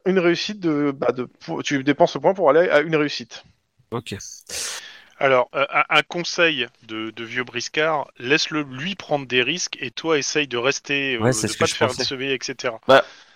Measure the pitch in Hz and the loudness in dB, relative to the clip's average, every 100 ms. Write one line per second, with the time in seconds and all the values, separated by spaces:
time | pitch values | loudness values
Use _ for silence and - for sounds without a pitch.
0 | 185 190 170 170 - 214 170 147 147 135 | 0 2 4 2 -2 -4 -2 0 0 0
1 | 123 127 120 _ - 165 - 143 135 139 | 0 -2 -4 _ -10 -8 -4 -2 2 4
2 | 170 139 156 196 156 151 180 147 156 156 | 4 2 0 2 4 6 6 4 4 2
3 | 147 - 117 - - _ _ _ _ 117 | 0 -4 -12 -16 -20 _ _ _ _ -8
4 | - 98 - - - - - - - - | -8 -10 -12 -20 -12 -8 -8 -10 -14 -20
5 | - - 135 127 123 156 135 147 - 156 | -18 -2 2 4 2 -2 0 0 2 2
6 | - 175 165 - 165 139 117 _ 113 110 | 2 -2 -4 0 2 2 -4 _ -12 -8
7 | 110 107 113 120 120 123 - 156 156 151 | -8 -10 -8 -6 -6 -6 -6 -2 0 -2
8 | - - 123 151 - 156 143 127 175 190 | -6 -8 0 0 0 -4 -6 -8 -8 -8
9 | - 147 127 123 123 175 - - 131 - | -4 -4 0 0 0 -2 -6 -8 -10 -6
10 | 160 151 131 156 143 120 127 - - 139 | 0 0 0 -2 -2 0 0 -2 -2 -2
11 | 135 120 113 127 107 - 160 - 139 127 | -2 0 0 0 -2 0 -2 2 0 0
12 | 123 131 135 131 - 131 127 113 - 135 | -4 -4 -4 -4 -6 -6 -6 -2 6 6
13 | - - - | 6 -6 -20